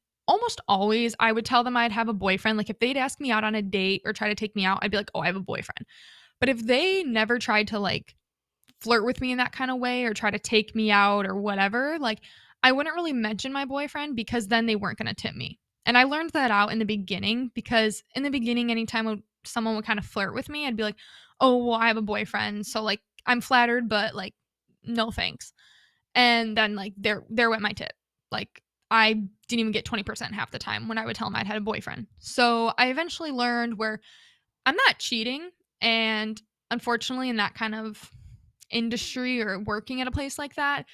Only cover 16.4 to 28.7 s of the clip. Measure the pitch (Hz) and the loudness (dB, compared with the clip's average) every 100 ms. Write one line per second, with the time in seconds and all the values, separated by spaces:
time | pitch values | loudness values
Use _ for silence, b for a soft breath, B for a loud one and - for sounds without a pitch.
16.4 | 254 208 208 220 208 208 185 185 196 233 | 2 4 2 2 0 -2 -4 -2 0 0
17.4 | 254 - - 233 220 208 - 254 277 269 | -2 -6 0 4 4 0 -8 -4 -2 0
18.4 | 233 240 240 226 220 226 220 208 - _ | 0 0 0 -2 -2 -2 -2 -4 -10 _
19.4 | - 240 226 214 214 208 - 214 196 247 | -8 -4 -2 -2 -2 -4 -4 -4 -2 -4
20.4 | - 302 285 220 214 214 B B B B | -6 -6 -4 -2 -4 -6 B B B B
21.4 | 262 247 240 226 226 220 214 208 214 214 | 4 6 2 2 2 2 0 -2 -2 -2
22.4 | 208 208 208 220 214 208 _ _ - 240 | -2 -4 -6 -4 -2 -4 _ _ 0 0
23.4 | - 254 240 240 233 208 220 - 190 - | 4 4 6 2 2 0 0 -4 -10 -12
24.4 | _ _ _ _ - 233 226 - 90 - | _ _ _ _ -4 -2 -2 -2 -4 -4
25.4 | - _ b b b b b 247 247 233 | -16 _ b b b b b 4 6 4
26.4 | 226 214 214 208 202 196 208 208 - 226 | 2 2 2 0 -8 -2 -2 -2 -2 2
27.4 | 233 220 208 - - - _ _ - - | 4 2 -2 -4 -10 -14 _ _ -8 -8
28.4 | - - _ | -8 -14 _